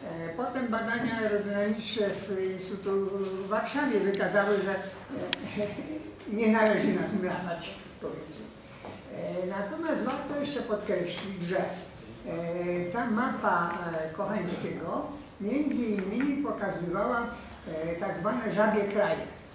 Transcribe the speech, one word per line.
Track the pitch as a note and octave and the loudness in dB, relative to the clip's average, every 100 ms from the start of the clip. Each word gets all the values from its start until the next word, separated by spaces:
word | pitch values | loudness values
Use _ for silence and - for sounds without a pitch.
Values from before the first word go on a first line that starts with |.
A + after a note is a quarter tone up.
E, | E3+ E3 E3 E3 | -8 -6 -4 -2
potem | C4 C4 A#3+ | -2 0 0
badania | A3 A3 A#3 B3 A#3 | 0 0 0 0 0
aerodynamiczne | G#3+ G#3 G3+ G3+ G#3 A3 - A3+ G3+ | 2 2 2 0 2 0 -2 0 0
w | - - F#3+ F#3+ | 0 -4 -2 0
Instytutu | F#3 F#3 G3+ G3 G3 F#3+ G3 F#3+ F#3 | -2 -4 -4 0 2 2 0 -2 -2
w | G3 | 0
Warszawie | G#3+ - C#4 D4 G#3 | 0 0 2 4 4
wykazały, | F#3+ - F#3+ G3+ G3+ G3+ | 4 2 4 4 6 4
że, | F#3 | 4
e, | G3 - - - C#4 - - - G3+ G#3 - - - - - - | 0 -4 -10 -8 -6 -4 -4 -4 -2 -2 -2 -6 -6 -8 -12 -4
<laughs> | G#3 | 4
nie | A3 | 6
należy | A3 G#3+ F#3+ G3+ | 8 8 6 4
na | F3+ | 4
tym | F3+ G3+ | 2 2
latać | F3+ F3 F3 E3+ - - - - | 0 -2 -2 -4 -6 -12 -14 -8
w | |
powietrzu. | - - - - - - - - - - - | -8 -6 -10 -12 -14 -16 -18 -14 -12 -12 -12
E, | G2+ - F3 F#3 | -8 -4 -2 -2
natomiast | G3+ - D#4 E4 A#3 | -2 -4 -2 0 0
warto | G#3+ C#4+ C#4+ C#4+ | 0 -2 -4 -2
jeszcze | C#4+ B3 | -2 -2
podkreślić, | - G#3 - F#3 F3+ - G3 F#3 | -2 -2 0 0 0 -4 -6 -4
że, | E3+ F#3 | 0 0
e, | F3+ - - - - - - E3 E3+ F3 F3 F3+ F3 | 0 -4 -10 -14 -14 -12 -6 -4 -2 -2 0 0 0
ta | A#3 A#3 | 0 2
mapa, | G#3+ B3+ G#3+ G#3 F3+ F3 F#3+ E3+ D#3+ D#3+ | 2 2 2 2 4 2 -2 -2 -2 -4
e, | |
Kochańskiego | - D3 E3 F3 F3 - - E3 G#3 - - - - | -2 -2 0 0 -2 -4 -4 -2 -2 -4 -8 -12 -6
między | G3+ C#4 D4+ A#3 | 0 2 2 2
innymi | A3+ G3 F#3 A3+ C#4+ C#4 | 2 2 0 2 2 2
pokazywała, | A#3 G#3+ G3 E3 E3+ F#3 A3 B3 A#3 - - - - | 0 0 -2 -2 -2 0 2 2 0 -6 -12 -12 -8
e, | D#3+ E3 E3+ | -4 -2 -2
tak | G3+ D#3+ | -2 0
zwane | E3+ A#3+ G#3+ | 0 0 0
żabie | F3 G#3+ G#3 | 4 6 6
kraje. | - G#3+ D#3 D#3+ - - - | 2 4 4 2 -2 -10 -18